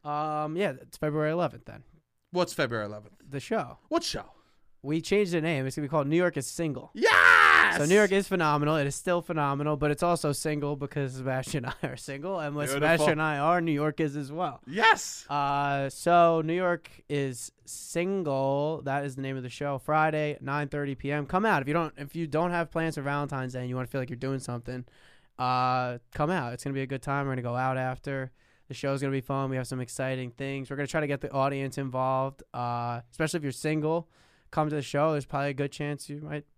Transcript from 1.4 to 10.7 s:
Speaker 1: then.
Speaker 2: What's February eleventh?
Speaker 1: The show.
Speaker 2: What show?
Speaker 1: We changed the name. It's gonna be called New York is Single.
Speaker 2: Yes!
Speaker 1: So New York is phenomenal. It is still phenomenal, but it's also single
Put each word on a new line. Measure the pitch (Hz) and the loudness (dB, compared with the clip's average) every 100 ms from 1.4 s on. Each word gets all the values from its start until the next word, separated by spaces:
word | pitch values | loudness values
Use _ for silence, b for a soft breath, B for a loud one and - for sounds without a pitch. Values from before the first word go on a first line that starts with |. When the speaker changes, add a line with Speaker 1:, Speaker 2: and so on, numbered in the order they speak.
| 160 - | -2 -4
Speaker 1:
then. | - - - - _ _ _ | -18 -20 -20 -20 _ _ _
Speaker 2:
What's | 180 180 | 0 0
February | - 135 113 104 | 0 -2 0 -4
eleventh? | 104 92 _ - | -8 -16 _ -10
Speaker 1:
The | 135 | -10
show. | - 226 131 - _ | -2 -2 -2 -12 _
Speaker 2:
What | 330 | -2
show? | 339 - 95 - _ _ _ _ | -2 -8 -10 -20 _ _ _ _
Speaker 1:
We | 135 160 | -4 -4
changed | - 202 202 | 2 2 2
the | 170 | 0
name. | 156 151 135 | 0 0 -2
It's | |
gonna | 131 143 | -4 -2
be | |
called | 156 139 | 0 2
New | 160 | 4
York | 180 160 | 2 0
is | 127 | -6
Single. | - 165 131 - | -4 -4 -4 -10
Speaker 2:
Yes! | - 415 - - - - - - 175 | 2 6 8 10 10 10 8 6 4
Speaker 1:
So | 147 | 6
New | 196 | 6
York | 208 | 6
is | 196 196 | 4 2
phenomenal. | 190 156 147 143 160 | 2 4 4 4 2
It | 143 | 0
is | |
still | - - 175 | -2 0 0
phenomenal, | 160 160 143 139 147 151 | 0 -2 0 0 0 0
but | 147 | 0
it's | 147 | 2
also | 175 170 151 | 2 2 0
single | 139 160 151 143 | 0 -2 -2 -2